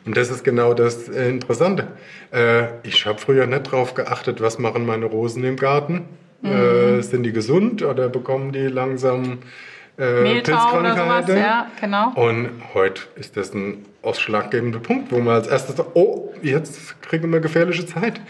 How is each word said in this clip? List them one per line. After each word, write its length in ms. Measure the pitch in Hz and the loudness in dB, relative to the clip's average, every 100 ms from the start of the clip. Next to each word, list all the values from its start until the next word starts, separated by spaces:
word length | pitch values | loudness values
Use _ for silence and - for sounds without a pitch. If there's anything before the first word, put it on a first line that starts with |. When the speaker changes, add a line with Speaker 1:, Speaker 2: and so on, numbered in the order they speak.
| 117 | -4
Speaker 1:
Und 120 | 117 | -2
das 120 | 120 | 0
ist 140 | 131 | 0
genau 300 | 135 120 120 | 2 6 6
das, 340 | 120 120 117 - | 6 2 2 -8
äh, 220 | 113 123 | -2 0
Interessante. 580 | 131 - 113 180 175 - - - - - | -2 -2 2 2 2 -4 -12 -20 -20 -6
Äh, 340 | 123 120 117 117 - | 2 4 4 2 -6
ich 220 | 113 - 104 | -2 0 0
hab 160 | 107 | -2
früher 240 | - 135 120 | 2 4 4
nicht 240 | 139 139 | 0 0
drauf 220 | 131 123 | 0 0
geachtet, 480 | - 113 123 131 110 | -2 -4 -4 -4 0
was 180 | 113 113 | -2 0
machen 260 | 117 120 117 | -2 0 -2
meine 200 | 110 110 | -2 -2
Rosen 400 | 110 117 117 127 | -2 -2 -2 -4
im 100 | 131 | 0
Garten. 480 | 135 147 143 175 - - _ _ | 2 2 0 -6 -6 -18 _ _
Speaker 2:
Mhm. 100 | 196 | -2
Speaker 1:
Äh, 500 | 101 98 120 120 - | 2 4 4 4 2
sind 220 | - 127 | 0 -2
die 80 | 120 | 0
gesund 500 | 110 107 175 226 214 | -2 2 2 2 0
oder 280 | 151 127 127 | -2 0 -2
bekommen 420 | 127 123 135 135 | -2 -4 -4 -4
die 160 | 135 135 | -4 -2
langsam, 720 | 127 131 131 131 127 127 123 - - - - - - | -2 -2 0 0 0 -4 -8 -14 -20 -20 -20 -20 -4
äh, 240 | 127 120 | 0 2
Speaker 2:
Mehltau 580 | 214 240 233 233 233 247 | 4 2 2 2 4 2
oder 160 | 233 202 | 2 0
sowas, 300 | 170 175 175 | 2 0 2
Speaker 1:
Pilzkrankheiten? 100 | 196 | 2
Speaker 2:
ja, 300 | 208 233 240 - | 2 0 -2 -8
genau. 320 | 208 202 233 131 | -4 0 0 2
Speaker 1:
Und 340 | 117 113 120 120 - | 0 0 -4 -8 -6
heute 300 | 101 95 - - - | 0 0 0 -16 -18
ist 220 | - 104 | -10 -8
das 160 | 92 | -6
ein 320 | 104 101 98 - _ | -6 -8 -10 -16 _
ausschlaggebender 800 | 107 - - 107 - 120 120 113 | -6 -4 -2 -2 0 -2 -2 -6
Punkt, 320 | - 262 - | -2 -4 0
wo 60 | 123 | 0
man 160 | 120 113 | 2 2
als 120 | 107 | 2
erstes 300 | 135 - - | -2 -2 -6
sagt, 140 | - | -6
„Oh, 400 | 170 208 - - - | 0 0 0 -10 -8
jetzt 580 | 147 147 156 - - - | -2 -2 -4 -14 -18 -20
kriegen 280 | - 160 165 | -6 -4 0
wir 80 | 165 | 0
gefährliche 460 | 156 165 170 175 175 | 2 2 2 0 -6
Zeit.“ 340 | 170 220 - - | -4 -4 -6 -16